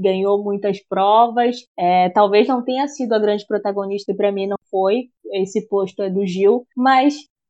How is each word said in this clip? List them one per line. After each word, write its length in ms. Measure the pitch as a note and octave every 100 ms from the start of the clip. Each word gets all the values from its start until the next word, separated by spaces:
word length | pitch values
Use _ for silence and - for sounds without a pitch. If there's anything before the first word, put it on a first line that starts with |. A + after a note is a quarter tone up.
ganhou 420 | F#3+ F#3+ G3 G3+
muitas 400 | G3+ G3+ G3+ F#3+ -
provas, 680 | F#3+ G3 A3 A#3+ A#3 A#3+ B3 - -
é, 320 | F3 F3+ F3+
talvez 380 | G3+ G3+ G#3 C4
não 160 | B3
tenha 240 | B3 B3+ C#4+
sido 260 | - A#3
a 60 | A3
grande 260 | G#3 G#3 -
protagonista, 680 | G#3 G3+ G3+ G3 G3+ G3+
e 40 | F#3+
pra 160 | G3+
mim 160 | G3 G3
não 100 | G3 _
foi 340 | F#3+ F#3+ A#3+ B3 _ A3
esse 340 | G3 F#3+ G#3+ -
posto 340 | G3 F#3+ -
é 80 | G3
do 160 | F#3+ G3
Gil, 400 | F#3 G3+ B3 - B3
mas 400 | C4 C4 C#4+ D4 - _ _